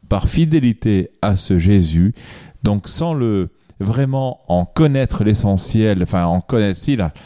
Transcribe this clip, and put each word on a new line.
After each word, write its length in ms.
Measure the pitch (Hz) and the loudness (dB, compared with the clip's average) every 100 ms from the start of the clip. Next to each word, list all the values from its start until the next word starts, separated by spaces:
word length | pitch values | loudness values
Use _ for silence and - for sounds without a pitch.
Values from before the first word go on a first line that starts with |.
| - | -4
par 220 | 101 123 | -2 0
fidélité 800 | 160 165 156 123 110 110 98 - - | 0 2 2 0 0 0 0 -2 -4
à 120 | 104 95 | -2 -2
ce 220 | - 90 | 0 2
Jésus, 560 | 87 101 82 82 95 - - - - - | 4 4 4 2 0 -2 -14 -20 -20 -6
donc 260 | 107 104 - | -2 -2 -4
sans 280 | - 165 151 | -6 -4 -2
le, 340 | 117 101 90 _ _ - | 0 0 -2 _ _ -8
vraiment 600 | 98 120 135 135 131 - - | -4 -2 -2 -2 -4 -8 -2
en 180 | 87 87 | -2 -2
connaître 580 | - 151 135 127 - | 0 2 2 -2 0
l'essentiel, 800 | 104 104 104 95 - 110 110 95 | 0 2 2 0 0 0 2 0
enfin 220 | 90 92 85 | 0 0 0
en 140 | 87 | -2
connaître, 480 | - 117 101 90 - | 0 0 0 -2 -4
il 140 | 127 | -2
a 100 | - - | -2 -6